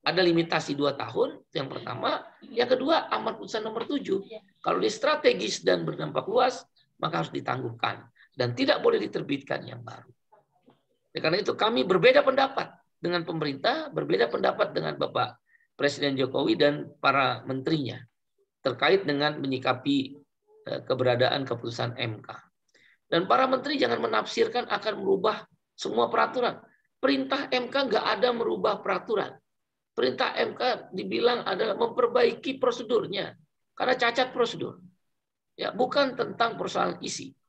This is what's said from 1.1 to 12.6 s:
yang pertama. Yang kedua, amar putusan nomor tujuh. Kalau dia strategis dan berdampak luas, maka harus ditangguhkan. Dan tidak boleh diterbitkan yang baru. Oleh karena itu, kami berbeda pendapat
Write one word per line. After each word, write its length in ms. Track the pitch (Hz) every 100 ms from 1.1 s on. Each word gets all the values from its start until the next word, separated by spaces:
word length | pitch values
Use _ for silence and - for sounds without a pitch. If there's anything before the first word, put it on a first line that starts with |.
| 127 262 - _
yang 160 | 160 139
pertama. 560 | - - - - - - - -
Yang 320 | 220 240 254
kedua, 320 | 269 330 -
amar 320 | 214 220 214
putusan 240 | 202 220 214
nomor 240 | 220 226
tujuh. 320 | 285 190 196 196 220 _ _
Kalau 160 | - 180
dia 160 | 214
strategis 720 | 208 269 349 269 190 214 - 185
dan 160 | 180
berdampak 480 | 165 - 156 - -
luas, 320 | 233 254 - - _ _ _
maka 240 | - 170 160
harus 80 |
ditangguhkan. 720 | 143 127 127 123 117 113 110 - _ - -
Dan 160 | 123
tidak 320 | 170 269 - 480
boleh 160 | -
diterbitkan 640 | - 185 151 139 - 135 -
yang 160 | -
baru. 320 | - - - _ _ _ _ _ _ _ _ _ _
Oleh 120 | 160 160
karena 160 | 185
itu, 160 | 196 -
kami 320 | 214 240 196
berbeda 320 | 185 226 269
pendapat 480 | 269 262 269 -